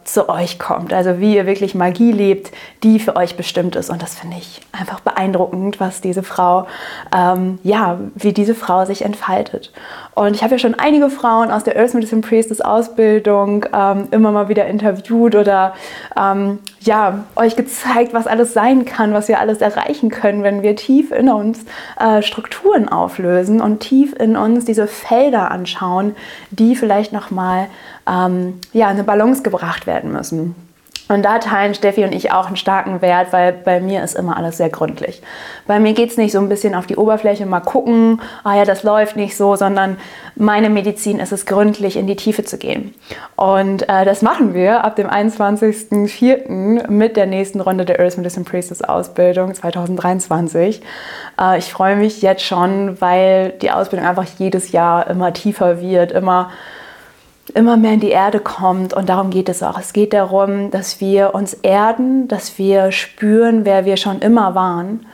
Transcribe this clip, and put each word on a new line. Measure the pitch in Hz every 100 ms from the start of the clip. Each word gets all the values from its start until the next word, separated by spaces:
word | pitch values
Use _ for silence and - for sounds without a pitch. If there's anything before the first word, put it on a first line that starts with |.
zu | - 214 -
euch | 170 180 -
kommt, | - - 170
also | 185 180 180
wie | 208 208
ihr | 185
wirklich | 196 190
Magie | 185 180 180 233
lebt, | 202 196 196 - - - -
die | 220 220
für | 220
euch | - 175 -
bestimmt | 170 180 175 -
ist. | 170
Und | 170
das | 165
finde | - 170 175
ich | - - -
einfach | 196 185 -
beeindruckend, | - - 196 180 180 185 196 -
was | 190 -
diese | 185 180
Frau, | 185 - 180 180 185 - - - - 180
ähm, | 180 185 185 185
ja, | 185 214 185 180 -
wie | 202 208
diese | 208 208
Frau | 226 - 185
sich | 190 196
entfaltet. | 208 208 - 185 - - - - - - -
Und | - 208
ich | 208
habe | 233
ja | 247
schon | 240
einige | 233 285 294 285
Frauen | 277 233 226 226
aus | 214
der | 214 -
Earth | 240
Medicine | 240 220 220
Priestess | 220 226 220 214
Ausbildung, | - 220 233 226 220 214 214 202 202 208 -
ähm, | 202 196 196 202
immer | 220 214
mal | 208 202
wieder | 208 -
interviewt | 208 214 190 - 233 233
oder, | 208 202 190 190 - - - - -
ähm, | 196 196 202 208 - -
ja, | 220 214 202 202 208 -
euch | 226
gezeigt, | 226 247 - 254 233 240
was | 233 226
alles | 226 233
sein | 226 233 262 240
kann, | - 214
was | 208 214
wir | 220
alles | 214 214
erreichen | 208 208 - 294 220
können, | - 208 208
wenn | 202 202
wir | 208
tief | 208 - 269 -
in | - 262
uns, | 214 214 226 - - - -
äh, | 220 214
Strukturen | 208 - - - 392 349 -
auflösen | 170 175 - 175 180 185 220
und | 208 214
tief | - 269 285 -
in | 226 214
uns | 214 240
diese | 233 220 208
Felder | - - 233 285 226 175
anschauen, | 185 180 - 180 180 208 208 - - -
die | 202 226
vielleicht | 254 226 196 208
nochmal, | 208 - 185 185 185 190 - - - -
ähm, | 180 185 180 180 180 -
ja, | 226 202
in | 196
eine |
Balance | 196 202 226 269
gebracht | 220 185 170 - -
werden | - 156
müssen. | 147 - 165 170 170 - _ _ - -
Und | 202
da | 202 226
teilen | 208 196 202
Steffi | 202 202 220
und | 190
ich | 185 -
auch | 185 180
einen | 185
starken | 190 196 196 180
Wert, | 180 180 180
weil | 180 180
bei | 180 185 180
mir | 185 196
ist | - -
immer | 175 170
alles | 165 165
sehr | 160
gründlich. | - 156 156 - - - - - - -
Bei | 208
mir | 214
geht's | 220 233 233
nicht | 214
so | 196
ein | 202
bisschen | 202 208
auf | 180 180
die | -
Oberfläche, | 214 220 208 208
mal | 190 180
gucken, | - 269 247 226 226 226 - -
ah | 208 202
ja, |
das | 202 190
läuft | 214 214 208
nicht | 214 202 -
so, | 202
sondern | 202 196 196 190 190 - - -
meine | - 214 208 214
Medizin | 214 202 208 208 214
ist | 185
es, | 196
gründlich | - 196 214 208 196 202
in | 196
die | 196
Tiefe | 220 214
zu | 214 -
gehen. | - - 202 - - - - -
Und, | 190 196 196 190 -
äh, | 190
das | 196 208
machen | 220 330 214
wir | 180 185 233
ab | 214 214
dem | 196
einundzwanzigsten | 202 214 220 202 208 220 214 - 208 208
vierten | - 247 262 - 185 196 233 214
mit | 208 226 220
der | 190
nächsten | 190 190 196
Runde | 185 185
der | 180 175
Earth | 180 180
Medicine | 175 180
Priestess | 175 180 180 180
Ausbildung | - 175 175 - 180 180 185
zweitausenddreiundzwanzig. | 185 170 175 175 180 180 185 - 165 165 165 190 214 - - - - - -
Äh, | 185 185
ich | 180
freue | - 190 202
mich | 214 214
jetzt | 190 190
schon, | - 180 180 196 196 185
weil | 180 180 190 190 185 -
die | -
Ausbildung | 175 196 185 175
einfach | 180 175 -
jedes | 190 185 -
Jahr | 170 170 170 -
immer | 180 180
tiefer | 180 208 202 180 175
wird, | 180 180 175
immer, | 185 185 180 180 - - - - - - _ _ _ -
immer | 214 233 226
mehr | 220
in | 214
die | 208
Erde | 170 196 208
kommt | - - 185 185 185
und | - 185
darum | 190 190
geht | 185 185
es | 175
auch. | - 180
Es | -
geht | 208 208
darum, | 208 185 196 196 202 202
dass | 190 190 -
wir | 196 196 196
uns | 190 196
erden, | - 196 202 220 233 254 262 254
dass | 202 - -
wir | 196 196 190
spüren, | - - - 214 220 233 226
wer | 202 190
wir | 190 190
schon | 202 196
immer | 214 233 196
waren | 185 185 170 185 226 -